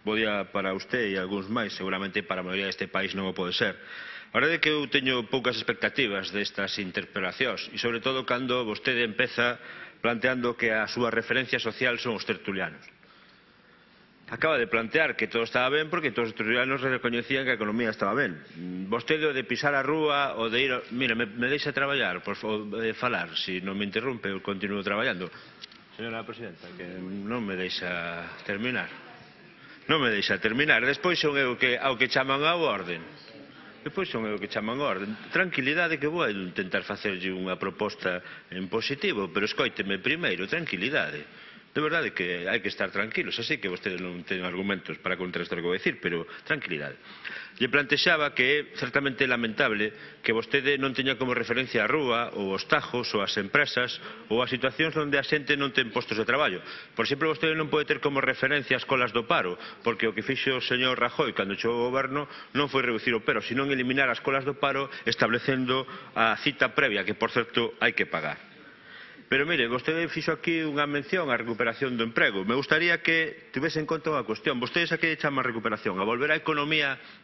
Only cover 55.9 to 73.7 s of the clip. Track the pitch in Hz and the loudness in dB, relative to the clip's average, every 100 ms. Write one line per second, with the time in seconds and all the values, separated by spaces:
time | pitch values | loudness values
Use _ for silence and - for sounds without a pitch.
55.9 | 123 120 107 110 127 147 90 - - - | 0 -2 -2 2 4 2 0 -8 -14 -12
56.9 | - 113 139 160 156 160 160 156 151 147 | -2 0 2 0 2 0 0 2 0 2
57.9 | 151 147 139 135 127 131 147 127 127 - | 2 2 2 2 2 4 2 2 0 4
58.9 | 135 123 107 113 170 92 87 - - - | 2 4 2 2 2 2 -4 -8 -4 -2
59.9 | 110 113 104 107 131 - 127 - 123 127 | 2 0 0 -2 0 2 0 2 2 2
60.9 | 123 120 - 139 104 98 98 113 120 123 | 2 0 2 0 2 0 2 2 2 2
61.9 | 131 131 139 143 - - 127 143 135 123 | 2 0 -2 -4 -12 -6 0 2 2 2
62.9 | 110 127 113 107 120 - 120 139 135 127 | 2 2 2 2 0 0 0 0 0 2
63.9 | 131 135 117 - 135 135 139 139 135 139 | 2 2 2 2 0 0 0 0 0 -2
64.9 | - - 113 117 117 - 131 127 131 127 | -4 -2 2 4 4 2 0 2 0 0
65.9 | - - - 113 107 151 - 127 110 139 | -10 -8 2 2 4 0 2 2 4 2
66.9 | 101 92 107 113 127 117 - 117 - 117 | 2 0 0 2 2 0 0 0 2 2
67.9 | - 92 82 76 - - - - - - | 4 0 0 -2 -6 -12 -20 -20 -20 -20
68.9 | - - - - 131 147 165 117 123 - | -20 -18 -20 0 2 4 2 2 2 0
69.9 | 160 165 165 156 156 - 165 160 143 147 | 0 0 -2 -2 0 0 0 0 0 0
70.9 | 143 139 190 156 120 117 113 120 113 135 | 0 0 0 2 0 0 0 0 0 -2
71.9 | 123 113 117 156 98 95 131 139 156 175 | 0 0 4 4 4 2 0 4 4 4
72.9 | 165 - 165 160 - - - 156 | 2 4 4 2 -4 -8 -2 0